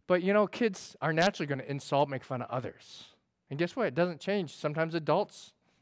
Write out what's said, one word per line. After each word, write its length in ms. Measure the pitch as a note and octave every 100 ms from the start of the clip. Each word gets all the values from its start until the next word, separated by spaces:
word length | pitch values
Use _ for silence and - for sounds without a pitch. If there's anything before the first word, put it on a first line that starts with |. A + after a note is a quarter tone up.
| -
But, 140 | F3+
you 100 | F3+
know, 160 | G#3 G#3
kids 480 | - A#3 F#3+ - -
are 100 | D3+
naturally 360 | D#3+ F#3 - D3+
gonna 160 | C3+ -
insult, 400 | C#3 - C#3+ C#3+
make 160 | C3
fun 180 | - B2+
of 80 | A#2+
others. 560 | B2 A2+ - - - - _ _ _ -
And 100 | C#3
guess 160 | E3+ -
what? 120 | G3+
It 80 | C3
doesn't 260 | F3+ D#3
change. 340 | - G3+ E3 -
Sometimes 400 | D#3 D3+ D#3+ E3
adults 560 | D3 D#3+ G#3 - - _ _ _